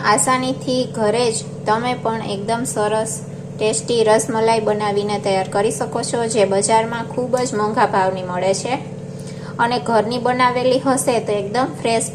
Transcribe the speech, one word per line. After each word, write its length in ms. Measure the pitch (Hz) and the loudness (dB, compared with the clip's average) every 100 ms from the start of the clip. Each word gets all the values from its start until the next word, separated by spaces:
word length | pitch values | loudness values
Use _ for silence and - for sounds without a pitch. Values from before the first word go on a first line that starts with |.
| 214 | 2
આસાનીથી 680 | 220 254 254 254 262 - 254 240 233 | 2 2 0 0 -4 -2 -2 -2 0
ઘરે 280 | 208 233 240 220 | 0 2 0 -2
જ 20 | - - - | -6 -6 0
તમે 240 | 220 247 247 | 0 0 -2
પણ 200 | 226 226 202 196 | -2 -4 -4 -6
એકદમ 280 | 202 226 247 | -2 -2 -2
સરસ 400 | 220 208 220 220 - - - - - | -2 0 0 -2 -6 -10 -12 -12 -2
ટેસ્ટી 440 | 214 214 - 240 214 | 0 0 0 2 6
રસમલાઈ 560 | 214 - 220 220 226 214 | 4 4 2 2 2 2
બનાવીને 480 | 208 208 202 208 208 202 | 0 0 0 0 -2 0
તૈયાર 240 | 190 185 202 | 0 0 0
કરી 200 | 220 - | 0 -2
શકો 200 | 233 240 - | -4 -4 -2
છો, 80 | 247 226 | -2 0
જે 100 | 240 190 | 2 2
બજારમાં 560 | 196 208 226 226 233 226 | 2 4 2 2 -4 -4
ખૂબ 220 | - 247 247 247 | -4 0 0 0
જ 20 | 208 | 0
મોંઘા 320 | 214 220 208 196 | 0 2 2 4
ભાવની 340 | 190 190 180 | 2 0 -4
મળે 220 | 180 185 190 | -2 0 0
છે 120 | 233 269 - - - - - - - - | -2 -4 -6 -12 -12 -12 -12 -12 -10 -2
અને 140 | 240 247 233 | 0 0 2
ઘરની 360 | 226 220 247 240 | 2 2 0 0
બનાવેલી 540 | 247 247 247 254 254 262 | 2 2 2 2 4 2
હશે 280 | 254 - 226 220 | 2 2 0 0
તો 40 | 208 | -2
એકદમ 260 | 196 233 269 - | 0 -2 -2 -2
ફ્રેશ 280 | 233 226 - | 0 0 -2